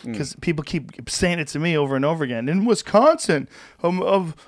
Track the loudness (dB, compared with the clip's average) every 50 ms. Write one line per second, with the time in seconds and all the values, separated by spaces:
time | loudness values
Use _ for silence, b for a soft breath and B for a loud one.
0 | B -8 -6 -6 -6 -8 -10 -4 -2 -2 -2 -2 -4 -4 -6 -6 -6 -8 -12 -16
1 | -10 -8 -4 -2 0 0 0 -2 -4 -4 -4 -2 0 0 2 2 2 0 0 0
2 | 0 0 0 -2 -2 -4 -4 -4 -2 0 0 2 2 2 2 0 0 2 4 6
3 | 6 6 4 2 0 0 0 0 -2 B B B B B B B -2 -2 -2 0
4 | 2 2 2 2 2 -2 -8 b b